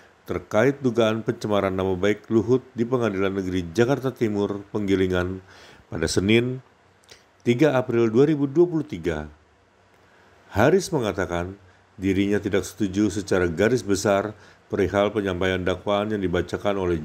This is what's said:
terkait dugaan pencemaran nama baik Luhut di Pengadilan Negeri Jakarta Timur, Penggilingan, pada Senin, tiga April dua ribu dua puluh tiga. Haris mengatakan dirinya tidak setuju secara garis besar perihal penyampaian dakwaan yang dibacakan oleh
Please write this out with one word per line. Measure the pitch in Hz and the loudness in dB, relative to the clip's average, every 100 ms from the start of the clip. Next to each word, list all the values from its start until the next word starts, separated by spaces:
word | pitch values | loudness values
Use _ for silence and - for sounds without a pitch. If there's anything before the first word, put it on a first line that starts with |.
| - _ - | -20 _ -8
terkait | 87 87 107 127 139 | -8 0 2 2 2
dugaan | 131 113 110 113 | 0 2 2 0
pencemaran | 110 117 110 101 95 | -4 -4 0 0 2
nama | 95 95 92 | 0 -2 0
baik | 101 104 - | 0 0 0
Luhut | 113 104 127 - 113 | 0 2 0 -2 -6
di | |
Pengadilan | 113 127 113 95 98 | -2 0 0 0 -2
Negeri | 98 92 92 85 | -2 -2 -4 -2
Jakarta | 85 120 135 131 | 0 2 0 -4
Timur, | - 110 104 101 101 - 107 | -4 -2 0 -2 -4 -8 -4
Penggilingan, | 101 95 92 92 90 95 - - - - _ | 0 2 2 0 -2 -6 -14 -20 -20 -20 _
pada | - | -4
Senin, | 80 - 95 113 123 131 - _ _ _ _ - _ _ - | -2 0 2 2 2 -6 -14 _ _ _ _ -20 _ _ -2
tiga | 123 151 131 | 2 2 2
April | - 117 117 | 0 0 2
dua | 113 147 | 4 2
ribu | 147 | 2
dua | 139 143 175 | 0 2 2
puluh | 156 | 0
tiga. | - 90 82 78 76 - _ _ _ _ _ _ _ _ _ _ - | -6 -6 -4 -4 -8 -16 _ _ _ _ _ _ _ _ _ _ -6
Haris | - 131 185 175 | 2 4 4 0
mengatakan | 151 107 92 85 85 90 98 - _ _ - | -2 -2 -2 -2 -4 -6 -10 -20 _ _ -4
dirinya | 95 95 101 101 | 0 0 2 0
tidak | 98 95 90 | 0 -2 -2
setuju | - 104 92 104 | -4 -2 0 0
secara | 95 92 95 87 | -2 -2 0 0
garis | 80 110 123 | 2 2 2
besar | 98 95 107 98 104 - - _ _ | 0 0 2 0 -2 -10 -20 _ _
perihal | 107 92 101 104 107 | -2 0 2 0 0
penyampaian | 98 90 92 92 | -2 -2 0 0
dakwaan | 92 87 104 101 107 | -2 -4 -2 -2 -2
yang | 107 | -4
dibacakan | 92 87 85 95 104 98 | -2 -2 -2 -4 -4 -2
oleh | 90 82 | -2 -2